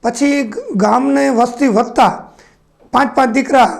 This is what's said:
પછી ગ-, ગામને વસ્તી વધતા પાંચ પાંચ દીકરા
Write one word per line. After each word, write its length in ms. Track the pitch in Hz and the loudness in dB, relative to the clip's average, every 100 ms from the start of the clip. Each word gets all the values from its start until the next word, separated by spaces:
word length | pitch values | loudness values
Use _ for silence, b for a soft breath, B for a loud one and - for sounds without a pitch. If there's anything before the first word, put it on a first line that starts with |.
પછી 400 | - 233 285 285 | -6 -2 0 0
ગ-, 140 | 240 311 523 240 | -4 -8 -8 -2
ગામને 540 | 208 233 277 277 277 | 0 0 0 0 0
વસ્તી 380 | 240 240 240 277 | 2 0 0 0
વધતા 640 | 208 233 - 220 - - b b b _ _ _ | 2 0 2 2 0 -14 b b b _ _ _
પાંચ 240 | 247 269 - | -2 0 0
પાંચ 140 | 254 | 0
દીકરા 360 | 226 - 269 233 - | 0 0 2 2 0